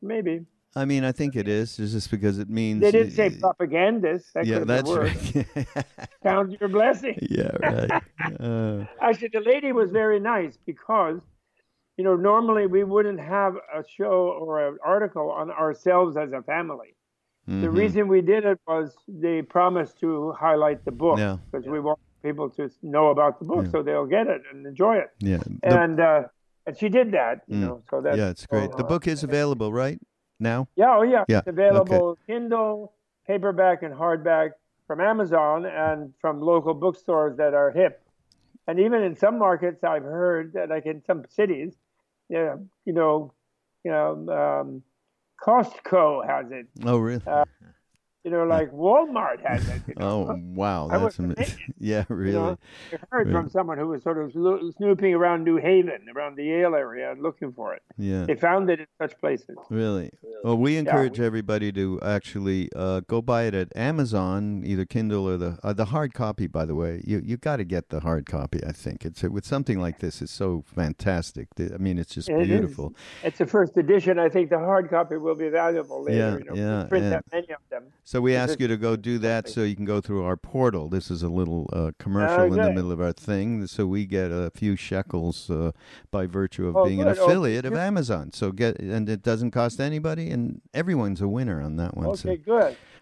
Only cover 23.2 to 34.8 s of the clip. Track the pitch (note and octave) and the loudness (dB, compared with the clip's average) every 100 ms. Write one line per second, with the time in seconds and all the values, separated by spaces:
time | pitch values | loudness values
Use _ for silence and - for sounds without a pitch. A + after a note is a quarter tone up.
23.2 | D3 - D#3+ - F#3 E3+ C#3+ D3 C#3+ F#3+ | 4 2 -2 -2 0 0 0 -2 0 0
24.2 | A3+ D#3 C#3 C#3 C#3 C#3 G3 A3 - - | 2 -2 -6 -16 -14 0 2 2 0 -4
25.2 | G2+ F2 - - - F3 E3+ D#3+ E3 D3+ | -2 0 -2 -2 4 6 6 4 4 4
26.2 | B2 _ _ _ - D3 G#3+ A#3 A#3+ F#3 | 2 _ _ _ -14 -4 2 4 4 2
27.2 | A#2 B2+ - G#2 F#2+ B2 - C#3 C#3 C#3+ | 0 -2 -6 -2 -2 -4 -6 -4 0 0
28.2 | G2+ F2+ - B2 C3+ C3+ B2 E3+ E3+ D3+ | 0 -4 -4 -2 -2 -4 -2 -2 -2 -4
29.2 | D3 C#3+ D3 C3 G#2+ A2+ C3+ D#3+ - _ | -2 0 0 0 -2 -2 -4 -6 -14 _
30.2 | _ _ A#2 A#2 C3+ - A#3 A3+ A3+ B3+ | _ _ -2 -2 -2 4 6 6 6 4
31.2 | - G3+ - E3+ G3+ G3 F#3 F#3 F3 E3+ | 4 2 2 4 6 6 6 4 2 -2
32.2 | - A#3 A#3 A3+ A3 G#3+ G#3 _ _ _ | -8 -6 -2 -2 0 -4 -10 _ _ _
33.2 | - G3 G3 F3+ F#3 F3 E3 C#3 E3+ E3 | -4 -2 0 4 4 4 -2 -2 0 0
34.2 | D#3 E3 D#3 D#3 _ _ | 2 2 2 -2 _ _